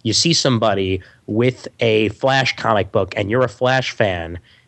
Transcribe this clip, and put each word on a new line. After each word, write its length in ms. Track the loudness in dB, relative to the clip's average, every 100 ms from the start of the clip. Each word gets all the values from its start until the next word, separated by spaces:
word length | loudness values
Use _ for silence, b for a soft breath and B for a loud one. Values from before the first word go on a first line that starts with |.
you 100 | -4
see 200 | 0 0
somebody 680 | 2 2 2 2 0 0 -4 B B -4
with 420 | 0 0 -2 -10 -2
a 280 | 2 2 0
Flash 460 | 0 2 2 0 -2
comic 340 | 0 0 0
book 220 | -2 -2 -4
and 140 | -2
you're 140 | 0
a 40 | 0
Flash 420 | 0 0 0 -2
fan, 460 | -2 -2 -2 -8 -12 b b